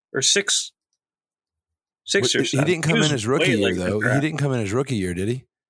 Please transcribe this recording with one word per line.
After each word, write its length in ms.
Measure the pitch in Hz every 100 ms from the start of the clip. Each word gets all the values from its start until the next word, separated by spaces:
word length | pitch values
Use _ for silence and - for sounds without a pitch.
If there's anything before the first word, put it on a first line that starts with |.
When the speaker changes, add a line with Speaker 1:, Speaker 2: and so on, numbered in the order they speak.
| _
Speaker 1:
or 80 | 131
six, 500 | 131 208 - - - _ _ _ _ _ _ _ _ _ _ _ _ _ -
six 280 | 196 202
Speaker 2:
What, 60 | 135
Speaker 1:
or 40 |
Speaker 2:
he 40 | 127
Speaker 1:
seven. 160 | 135 151
Speaker 2:
didn't 160 | 170
come 80 | 151
Speaker 1:
He 60 | 160
Speaker 2:
in 40 |
Speaker 1:
was 80 | 151
Speaker 2:
his 160 | 139 107
rookie 160 | 135 -
Speaker 1:
way 100 | 110
Speaker 2:
year, 80 | 98
Speaker 1:
late 60 |
in 60 | 90
the 60 | 90
Speaker 2:
though. 140 | 107
He 60 | 104
Speaker 1:
draft. 140 | 107
Speaker 2:
didn't 160 | 151 156
come 140 | 143
in 60 | 127
his 120 | 101
rookie 240 | 117 139 117
year, 180 | 92 87
did 120 | 98
he? 160 | 127 - _ _